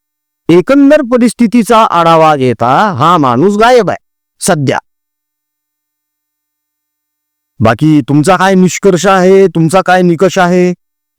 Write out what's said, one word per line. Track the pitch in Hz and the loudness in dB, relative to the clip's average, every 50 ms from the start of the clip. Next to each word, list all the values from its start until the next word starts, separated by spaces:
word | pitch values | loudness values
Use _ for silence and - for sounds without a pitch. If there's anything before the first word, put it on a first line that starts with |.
| _ _ _ _ _ _ _ _ _ - | _ _ _ _ _ _ _ _ _ 0
एकंदर | 165 180 170 - 269 285 277 277 302 302 285 220 | 0 0 0 0 0 2 2 2 2 0 0 -2
परिस्थितीचा | 247 240 233 233 - - 240 202 - 240 208 - 233 220 220 | -2 0 0 -2 0 -2 -4 0 0 -2 0 0 0 0 0
आढावा | - - 170 170 165 165 160 160 156 151 | 0 0 0 0 2 2 2 2 2 0
घेता | 139 131 127 113 - 120 120 135 165 208 208 | 0 -2 -2 -2 -2 -2 -2 0 0 -2 -2
हा | 170 117 143 165 180 | -2 -2 0 0 2
माणूस | 170 143 127 117 120 160 202 202 | 0 0 0 0 0 0 0 0
गायब | 208 220 240 254 240 196 156 | 0 0 2 2 2 0 -2
आहे | 110 - _ _ _ _ _ _ _ _ | -6 -8 _ _ _ _ _ _ _ _
सध्या. | - - 180 151 139 127 110 76 - _ _ _ _ _ _ _ _ _ _ _ _ _ _ _ _ _ _ _ _ _ _ _ _ _ _ _ _ _ _ _ _ _ _ _ _ _ _ _ _ _ _ _ _ _ _ _ _ _ _ _ _ _ _ _ | -4 -4 -4 -2 -2 -4 -4 -6 -10 _ _ _ _ _ _ _ _ _ _ _ _ _ _ _ _ _ _ _ _ _ _ _ _ _ _ _ _ _ _ _ _ _ _ _ _ _ _ _ _ _ _ _ _ _ _ _ _ _ _ _ _ _ _ _
बाकी | 113 110 120 - 151 156 151 147 | -2 -2 0 0 0 0 0 0
तुमचा | 123 - 143 151 143 185 185 | 0 0 -2 0 0 0 0
काय | 175 185 196 196 | 0 0 0 2
निष्कर्ष | 185 185 170 - - - 202 185 165 180 | 2 0 0 -2 0 0 0 0 0 0
आहे, | 208 190 190 180 185 196 190 196 | 0 0 2 2 2 2 2 2
तुमचा | 180 - 165 160 156 185 190 175 | 0 0 -2 -2 0 -2 -2 0
काय | - 180 185 | 0 0 0
निकष | 185 175 170 151 190 180 - | 0 0 0 0 -2 -2 0
आहे, | 190 180 175 180 180 180 180 175 - _ _ _ _ _ _ _ | 0 -2 0 0 0 -2 -2 -4 -8 _ _ _ _ _ _ _